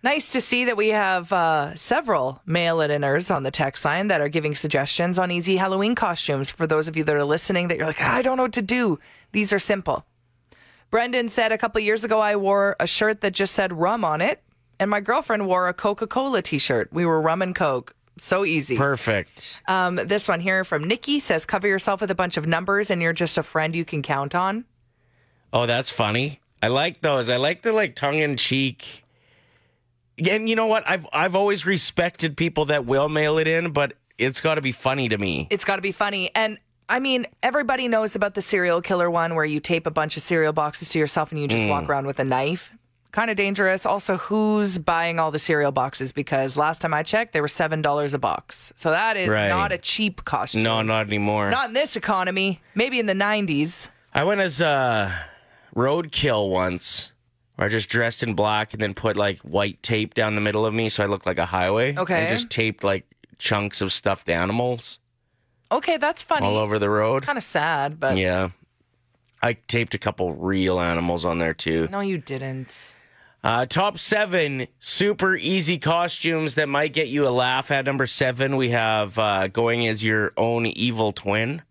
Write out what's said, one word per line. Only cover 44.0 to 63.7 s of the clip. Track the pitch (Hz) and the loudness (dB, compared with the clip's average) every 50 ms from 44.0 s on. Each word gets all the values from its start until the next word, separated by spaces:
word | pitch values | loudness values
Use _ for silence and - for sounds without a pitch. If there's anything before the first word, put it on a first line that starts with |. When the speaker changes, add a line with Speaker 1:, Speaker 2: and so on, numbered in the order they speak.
| - - 190 180 | 0 -2 -2 -2
Speaker 1:
who's | - - 208 220 214 214 214 208 208 202 185 185 | -2 0 0 2 2 4 4 2 2 0 -2 -2
buying | 156 - 170 165 170 170 170 165 | 0 0 0 2 2 0 0 2
all | 160 156 | 0 0
the | 147 151 | 0 -2
cereal | - - 165 147 147 143 135 | 0 0 2 4 4 2 2
boxes? | 135 127 135 - - 135 131 - | 2 0 -2 -2 -6 -8 -6 -6
Because | - 139 - 156 135 135 135 127 | -6 -4 -2 0 0 0 0 0
last | 143 151 156 160 - | 0 0 0 0 -2
time | - 165 156 | -2 -2 0
I | 151 160 | -2 -2
checked, | - - 214 233 226 - | 0 0 0 0 0 -2
they | 160 147 | -2 0
were | 147 | 0
seven | - - 175 156 160 156 151 | 0 0 0 0 0 0 0
dollars | 147 143 147 147 143 139 | 2 2 2 0 0 -2
a | 139 | 0
box. | 135 104 82 - - _ - - - - - | 0 0 0 -2 -6 _ -14 -14 -14 -14 -16
So | - - 165 | -4 0 0
that | 156 170 208 226 220 | 2 2 2 0 0
is | 202 185 - | 0 0 2
Speaker 2:
Right. | 107 107 104 101 | 2 2 2 2
Speaker 1:
not | 95 92 98 101 95 | 2 2 0 0 -2
a | - | -4
cheap | - - - - - 202 - - - | -4 -4 -2 0 0 -2 -2 -4 -6
costume. | - - 123 95 - - 110 110 | -4 -2 -2 -2 -2 -2 0 2
Speaker 2:
No, | 113 113 113 110 | 2 2 0 0
not | 110 110 110 110 | 0 0 0 0
anymore. | 104 104 104 101 101 104 104 104 101 | 0 -2 0 0 2 2 2 2 2
Speaker 1:
Not | 220 254 277 240 | 2 0 0 0
in | 220 | 0
this | 254 302 294 - | 0 0 0 -2
economy. | 214 - - 214 190 185 185 185 190 190 196 190 - _ _ _ | -6 -2 0 0 0 0 0 0 0 0 -2 -2 -4 _ _ _
Maybe | 196 233 - 254 247 | 0 0 0 0 -2
in | 226 | 0
the | 208 190 | 0 0
nineties. | 190 196 208 214 214 202 180 156 143 151 165 180 - - - _ _ _ _ _ | 0 2 0 0 0 0 0 0 0 0 0 -2 -6 -8 -10 _ _ _ _ _
Speaker 2:
I | - 147 | 0 0
went | 180 208 202 | 2 2 2
as, | 196 180 143 131 170 | 0 0 0 0 2
uh, | 156 147 139 131 123 117 110 101 95 87 82 80 - - - _ _ _ - _ _ - | 2 2 2 2 2 2 0 0 -2 -4 -8 -10 -12 -18 -20 _ _ _ -20 _ _ -2
Roadkill | - 120 135 147 170 170 156 - - - 147 120 107 104 98 | 0 0 2 2 0 -2 -4 -4 0 0 2 2 2 2 2
once, | 92 92 92 92 90 90 - - - - - - _ _ _ _ _ _ _ _ _ | 2 2 0 0 -2 -2 -2 -2 -2 -4 -4 -8 _ _ _ _ _ _ _ _ _
where | - - | -2 0
I | 104 | 0
just | 107 113 104 - | 2 0 -2 0
dressed | - 117 120 117 113 - - | 0 0 0 0 -2 -2 -4
in | 117 107 | -4 0
black | 87 104 107 107 107 110 - - | 2 2 2 2 0 -2 -4 -4
and | 104 107 | -4 -4
then | 101 98 | -4 -4
put, | - - 113 104 | -2 -2 -2 0
like, | 101 104 101 98 87 | 2 0 0 0 -4
white | - 69 78 98 101 104 95 _ - | -10 -4 0 0 0 0 -4 _ -6
tape | - 117 107 107 110 - | -2 -2 -2 -2 -2 0
down | - 113 107 104 | 0 0 0 0
the | 104 | 0
middle | 104 107 104 107 110 | 0 0 0 2 0
of | 110 107 | 0 0
me | 117 113 110 | 0 -2 0
so | - - 104 | 0 0 0
I | |
looked | 101 101 95 - | 0 0 -2 -2
like | 98 92 80 | -4 -2 -2
a | 85 | -2
highway. | 87 90 92 90 92 101 110 123 135 147 | -2 0 0 0 2 2 2 0 0 -2
Speaker 1:
Okay. | 170 185 175 180 165 160 | -4 -2 -2 0 0 0
Speaker 2:
And | 165 | 0
just | 196 233 240 233 | -2 -4 -4 -6
taped, | - - 113 110 107 - - | -2 -2 -2 -2 -2 -2 -2
like, | 98 98 95 - _ _ _ - _ - _ | -2 -2 -2 -4 _ _ _ -20 _ -20 _
chunks | - - 110 104 104 104 | -4 -2 0 0 0 -2